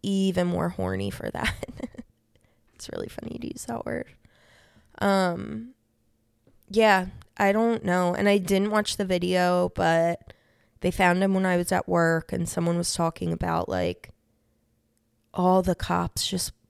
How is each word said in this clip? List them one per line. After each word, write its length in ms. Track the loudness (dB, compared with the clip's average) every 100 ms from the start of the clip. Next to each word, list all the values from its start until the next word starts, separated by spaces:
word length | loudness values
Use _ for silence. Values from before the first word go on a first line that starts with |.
even 440 | 0 2 2 2 0
more 240 | 0 -2
horny 400 | -2 -4 -2 -4
for 200 | -6 -8
that. 240 | -4 -6 -6 -12 -10
<laughs> 160 | -12 -14 -20 _ _ _ _ _ _
It's 140 | -20 -12
really 140 | -10 -10
funny 300 | -10 -10 -10
to 80 | -10
use 200 | -10 -10
that 180 | -8
word. 220 | -6 -8 -8 -16 _ _ _ _ _ _ _ -2
Um, 760 | 2 4 2 -2 -6 -10 -12 -18 _ _ _ _ _ _ _ _ _
yeah, 380 | 2 4 4 0 -12 -20 0
I 160 | 2
don't 320 | 4 2 0
know. 300 | 0 2 2
And 120 | 2 2
I 120 | 2
didn't 320 | 2 0 2
watch 260 | 0 0 -4
the 80 |
video, 680 | -2 0 2 2 2 2 0
but 580 | 0 2 4 2 -2 -10 -20 _ _ _ _
they 100 | -4
found 320 | 2 2 4
him 120 | 2
when 100 | 2
I 140 | 2 0
was 140 | 2
at 140 | -2 0
work, 460 | 2 2 2 -2
and 160 | -6 -4
someone 300 | -2 0 0
was 160 | -2
talking 400 | 0 -2 -2 -6
about, 340 | -2 -2 -2 -2
like, 440 | -2 -2 -4 -14 _ _ _ _ _ _ _ _ _ _ _ _
all 300 | 0 4 4
the 120 | 4
cops 520 | -2 0 0 0 -4 -4
just 260 | -4 -6 -10